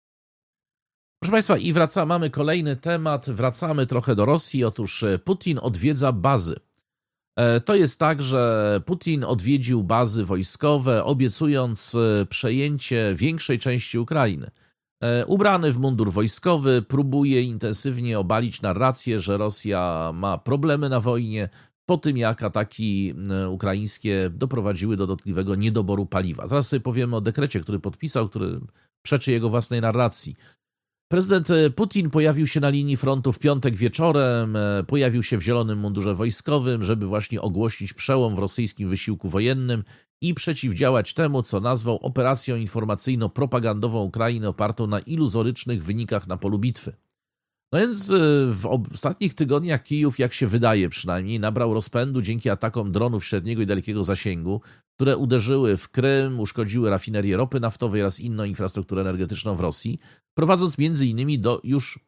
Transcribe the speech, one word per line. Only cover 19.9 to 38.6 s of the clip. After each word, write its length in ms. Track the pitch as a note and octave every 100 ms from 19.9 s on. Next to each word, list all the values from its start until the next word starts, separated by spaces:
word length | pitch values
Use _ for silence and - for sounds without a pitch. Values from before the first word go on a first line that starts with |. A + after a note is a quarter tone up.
| E2 D#2+
ma 240 | E2 G2 F#2+
problemy 500 | - C#3+ D#3 C#3+ C#3+
na 120 | C3
wojnie, 480 | A2 A#2+ A#2 A2 G2 - _ _ -
po 120 | F3
tym 180 | D#3 C3
jak 260 | A2+ A2
ataki, 720 | G#2+ G#2+ G#2 - A2 G2 G2 C2 G2
e, 180 | F#2+ F#2+
ukraińskie 840 | F#2 G2+ F#2+ G#2 - A2 G2 F#2
doprowadziły 640 | F2 C3+ B2+ G2+ F#2+ G2+ G#2
do 100 | F#2+
dotkliwego 480 | F#2+ - F2 F#2+
niedoboru 520 | G2 A2 A2 F#2+ G2+ F#2+
paliwa. 400 | F#2+ F#2 D2+ -
Zaraz 220 | C#3+ C3
sobie 120 | C#3
powiemy 360 | A#2+ A#2+ B2 A#2
o 40 |
dekrecie, 400 | G#2 A2+ C#3 G2+
który 200 | D#2 G#2
podpisał, 480 | G2 - D#3 C3 C3
który 320 | G#2+ F#2+ F2 - - _ _
przeczy 300 | - C#3+ B2+
jego 180 | A#2 A2+
własnej 300 | A#2 A2+ A#2+
narracji. 560 | A2+ A2+ A#2+ - - - _ _ _ _ _ _ _
Prezydent, 420 | F3 F#3+ F#3+ D#3+
e, 200 | E3+ D3+
Putin 400 | B2+ G3+ G3+ E3
pojawił 360 | D#3 D3+ D3 D3+
się 140 | D#3+
na 100 | C#3+
linii 260 | C#3+ C#3+ C3+
frontu 360 | C3+ C3+ B2+
w 60 | -
piątek 380 | D3 C#3 C3 G#2
wieczorem, 800 | A#2 - E3 D3 C3 A#2+ A2+ G#2+
e, 280 | G#2 G2+ F2+
pojawił 360 | C#3+ C3 A#2+
się 160 | A2+ A2
w 40 |
zielonym 360 | F2 A#2+ A2+ G#2
mundurze 360 | G#2 G2+ G2
wojskowym, 680 | F#2 A2+ - - D3 B2+ A#2
żeby 240 | G2 A2 G2+
właśnie 340 | G#2 G2+ A2
ogłosić 520 | G#2+ F2+ A2+ - G2+
przełom 420 | - - C3 A#2
w 40 | G2
rosyjskim 500 | G2 -